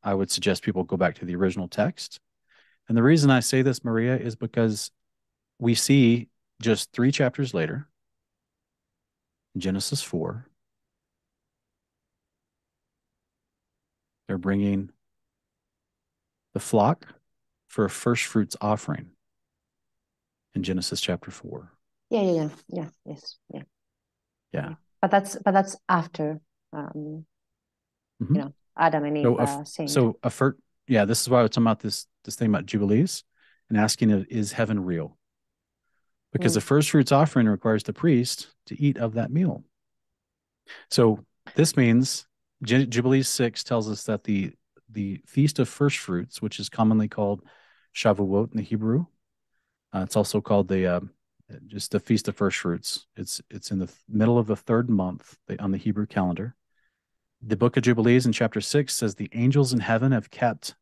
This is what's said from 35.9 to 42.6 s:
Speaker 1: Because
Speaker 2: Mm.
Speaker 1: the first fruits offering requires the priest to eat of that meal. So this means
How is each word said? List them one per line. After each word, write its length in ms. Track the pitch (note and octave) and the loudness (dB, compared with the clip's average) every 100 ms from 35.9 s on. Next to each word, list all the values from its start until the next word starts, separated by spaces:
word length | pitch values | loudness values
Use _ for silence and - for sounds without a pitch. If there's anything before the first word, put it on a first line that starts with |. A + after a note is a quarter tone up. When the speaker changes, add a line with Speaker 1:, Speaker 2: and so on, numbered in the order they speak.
| _ _ _ _ | _ _ _ _
Speaker 1:
Because 220 | - F2 | -2 0
Speaker 2:
Mm. 20 | G#2 | 0
Speaker 1:
the 60 | |
first 280 | - C#3+ C#3+ | 2 2 4
fruits 220 | D3+ C3 | 4 6
offering 360 | C#3 D#3 C3 A2 | 4 4 4 2
requires 360 | G2+ A2+ G#2+ | 2 0 0
the 100 | - | -2
priest 600 | - E3+ B2 B2+ - - _ - | -2 2 2 2 -6 -12 _ -16
to 140 | - | -2
eat 160 | C#3+ A#2 | 0 0
of 160 | A2+ | -2
that 180 | A2+ A2+ | -2 -2
meal. 320 | D3+ F3+ - - _ _ _ _ _ _ _ _ _ _ - - | 0 0 -2 -14 _ _ _ _ _ _ _ _ _ _ -20 -4
So 360 | - A#2 G#2 - _ - - | 4 4 2 -8 _ -6 0
this 200 | D#3+ C#3 | 2 4
means 480 | A#2+ A#2 C3+ - - _ _ - | 4 4 2 -4 -12 _ _ -12